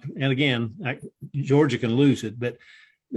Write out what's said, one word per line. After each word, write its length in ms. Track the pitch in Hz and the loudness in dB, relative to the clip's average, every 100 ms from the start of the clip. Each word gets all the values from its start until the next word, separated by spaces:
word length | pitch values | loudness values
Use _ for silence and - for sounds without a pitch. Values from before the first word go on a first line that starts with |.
| 143 - | -12 -4
and 100 | 135 | -2
again, 420 | 131 143 120 113 170 | 2 2 0 -4 -6
I, 140 | 131 147 - - - | -8 -8 -12 -18 -10
Georgia 440 | 139 135 143 151 123 | -6 2 4 4 2
can 160 | 117 120 | 0 4
lose 260 | 143 113 | 4 2
it, 140 | 110 117 | -2 -8
but 200 | 123 117 - - _ _ _ | -8 -10 -18 -20 _ _ _